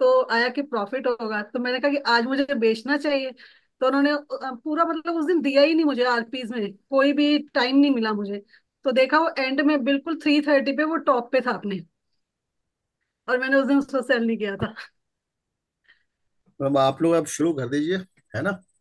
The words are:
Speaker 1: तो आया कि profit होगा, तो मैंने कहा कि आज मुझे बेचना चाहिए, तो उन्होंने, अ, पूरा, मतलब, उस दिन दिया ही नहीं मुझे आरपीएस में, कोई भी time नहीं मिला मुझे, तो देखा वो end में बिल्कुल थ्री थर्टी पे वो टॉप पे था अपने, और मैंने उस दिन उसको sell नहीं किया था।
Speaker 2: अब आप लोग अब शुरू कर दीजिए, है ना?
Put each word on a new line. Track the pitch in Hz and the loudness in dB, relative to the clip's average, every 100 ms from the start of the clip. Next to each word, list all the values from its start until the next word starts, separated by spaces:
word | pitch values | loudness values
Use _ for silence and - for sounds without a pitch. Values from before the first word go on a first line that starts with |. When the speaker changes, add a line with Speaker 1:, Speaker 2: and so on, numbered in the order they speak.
Speaker 1:
तो | 254 254 247 | 4 4 2
आया | 226 240 | 0 0
कि | 247 | -2
profit | 285 226 202 262 262 | -4 -4 -4 -4 -4
होगा, | 233 226 214 | -4 -4 -6
तो | 208 254 | -6 -6
मैंने | 247 254 | -4 -2
कहा | 285 | -2
कि | 285 | -2
आज | 285 233 | 0 0
मुझे | 240 269 277 | 0 -2 -2
बेचना | 277 220 220 262 285 | 0 0 0 -2 -4
चाहिए, | 294 277 262 240 - _ _ _ | -2 -2 -4 -10 -20 _ _ _
तो | 254 | 0
उन्होंने, | 277 285 | 2 2
अ, | 294 294 523 269 247 | 0 -6 -10 -10 -10
पूरा, | 311 302 | -6 -2
मतलब, | 330 330 330 | 0 -2 -4
उस | 339 302 | -4 0
दिन | 349 | 0
दिया | 277 269 | 2 4
ही | 294 | 4
नहीं | 330 | 4
मुझे | 311 240 | 0 0
आरपीएस | 247 240 226 262 233 | 0 0 -4 -8 -8
में, | 240 202 | -6 -6
कोई | 196 _ 269 277 | -8 _ 2 2
भी | 285 294 294 | 4 2 2
time | 294 285 247 277 | 0 -2 2 4
नहीं | 285 | 4
मिला | 247 220 | 2 0
मुझे, | 208 202 202 - _ _ _ | -2 -4 -8 -12 _ _ _
तो | - | -2
देखा | 247 262 302 | 2 4 4
वो | 330 320 | 2 0
end | 269 277 | -2 0
में | 294 302 | 2 2
बिल्कुल | 240 277 330 320 | 0 -2 -2 -4
थ्री | 311 294 | 2 2
थर्टी | 294 285 269 | 4 2 2
पे | 262 | -2
वो | 311 330 | -2 0
टॉप | 320 247 233 | 0 0 0
पे | 262 | -2
था | 247 | 0
अपने, | 185 202 190 160 _ _ _ _ _ _ _ _ _ _ _ _ _ - | -4 -6 -8 -10 _ _ _ _ _ _ _ _ _ _ _ _ _ -4
और | 247 | -4
मैंने | 262 269 | 0 0
उस | 254 | 2
दिन | 277 | 2
उसको | 277 269 | 0 -4
sell | 240 247 | 0 0
नहीं | 226 220 | 0 -2
किया | 202 196 | -4 -6
था। | 214 - - _ _ _ _ _ _ _ _ _ _ _ _ _ _ _ _ - 139 | -8 -10 -20 _ _ _ _ _ _ _ _ _ _ _ _ _ _ _ _ -6 0
Speaker 2:
अब | 139 | 2
आप | 135 131 | 2 2
लोग | 160 | 2
अब | 165 151 | 2 0
शुरू | - 160 | -2 -2
कर | 147 127 | -2 -2
दीजिए, | 143 156 190 185 _ _ 110 | -2 -2 -4 -6 _ _ -6
है | |
ना? | 165 185 - _ | -4 -6 -10 _